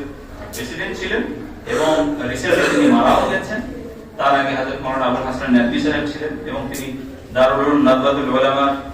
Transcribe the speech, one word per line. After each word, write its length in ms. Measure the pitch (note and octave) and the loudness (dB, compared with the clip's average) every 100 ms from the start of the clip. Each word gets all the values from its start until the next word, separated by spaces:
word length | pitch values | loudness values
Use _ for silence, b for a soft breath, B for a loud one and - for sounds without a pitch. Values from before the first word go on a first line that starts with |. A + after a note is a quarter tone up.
| - - - - - | -8 -14 -16 -16 -12
প্রেসিডেন্ট 440 | - - F3 F#3+ - | -10 -8 -8 -8 -6
ছিলেন 260 | F#3 A3 - - - - - | -4 -4 -4 -8 -12 -12 -4
এবং 480 | D3 D#3 D#3 - - B2 | 0 2 2 0 -2 -4
রিসেন্টলি 460 | B2+ F3+ - - D4 | -4 0 2 4 4
তিনি 120 | D4 | 6
মারাও 420 | A#3+ - - - | 6 4 4 2
গেছেন, 320 | F#3+ - G#3+ - - - - - - | -2 -2 -6 -6 -10 -12 -14 -14 -2
তার 220 | C3+ C#3 | 2 2
আগে 160 | - C3+ | 2 -2
হযরত 260 | - - | -4 -4
মাওলানা 240 | - C3 - | -4 -2 0
আবুল 180 | - | 0
হাসান 320 | - - - B2 | -2 -4 2 4
নদভী 240 | A#2+ - | 4 2
সাহেব 280 | D3 D3 - | 0 0 -2
ছিলেন 400 | - D3+ - - | -6 -6 -6 -8
এবং 220 | C#3 - | -8 -8
তিনি 420 | - C3 B2+ - - - | -8 -8 -10 -12 -14 -4
দারুল 340 | B2+ C3 C3+ C#3+ | 4 4 4 4
উলুম 140 | C#3+ | 4
নাদওয়াতুল 480 | B2+ C3 C#3 C#3 C3 | 6 4 4 2 2
উলামার 440 | B2+ - C#3 C#3 C#3 - | 2 2 2 0 0 -6